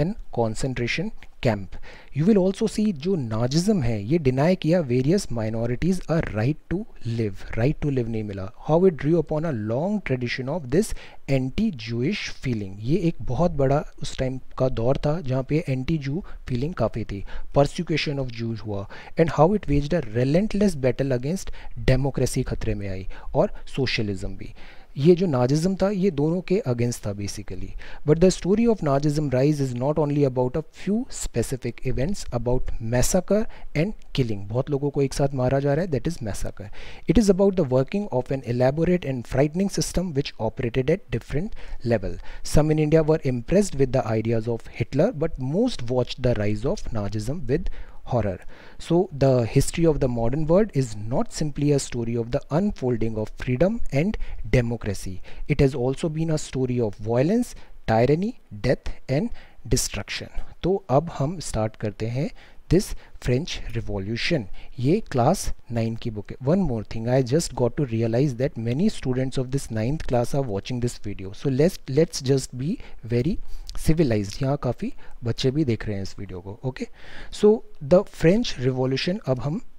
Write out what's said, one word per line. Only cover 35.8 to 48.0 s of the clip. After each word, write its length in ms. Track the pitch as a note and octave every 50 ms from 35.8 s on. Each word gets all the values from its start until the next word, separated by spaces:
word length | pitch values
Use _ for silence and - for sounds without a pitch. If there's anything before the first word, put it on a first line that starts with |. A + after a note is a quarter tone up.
| -
है, 60 | E3+
that 180 | C3+ A#2 - -
is 80 | - - A#2
massacre। 400 | G2+ - - - G2 - - G2 G2+ - - - - - - - -
It 120 | E3 A#3+
is 100 | G#3+ G3 G3
about 200 | F#3 G3+ G3+ F#3+ F#3
the 40 | D#3 B2
working 340 | B2+ C3 C3 - - G3+ G#3 - - B2+
of 100 | B2 -
an 120 | C#3 C3+ - A2 A#2+
elaborate 540 | A#2+ B2 C3 C#3+ D#3+ E3 F3 F3+ F3 - C3+ C3
and 120 | B2 A2 -
frightening 400 | - B2+ D3 D3+ D3+ F3+ G3+ G3 -
system 340 | E3+ D3+ - - F3 F#3 F3+ C#3
which 160 | C3+ - - - - A2 A2
operated 420 | - - A#2+ A#2 - C3 C3 B2+ A2
at 140 | G#2 - - -
different 400 | A2+ - - - C#3+ G3 A3+ - - - - - - - A2+ A#2
level। 260 | G2+ F#2+ F2+ - - - - - - -
Some 260 | - - D#3+ D3 D#3 D#3
in 80 | D#3 D#3
India 160 | D3+ D#3 D#3+
were 180 | D#3 D3+ D#3 D#3+ - C3
impressed 480 | B2+ A#2+ A#2 - E3+ G3+ G#3 - - C3+
with 160 | C#3 B2+ A2+
the 80 | C3 A2+
ideas 460 | A2 A2+ A2 A2 A2+ A#2 A2+ A2 A#2+ A#2
of 120 | A2+ - - - -
Hitler, 300 | A#2 - C3+ C#3 E3+ B3 F3 C#3 D#3+
but 160 | D#3+ - - B2+ C3 D3+
most 340 | G3+ B3 B3+ - - B2+ A#2 B2+
watched 260 | B2 A#2+ - - -
the 140 | B2 B2 A#2 G#2 G#2
rise 240 | G#2 G#2 G#2+ A#2 C#3+ G#3
of 100 | - - - - G#2+
Nazism 420 | G2+ G2+ G#2+ G#2+ G#2 C3 - - B2 A2+
with 240 | C#3 F3 F#3+ - - - - - - -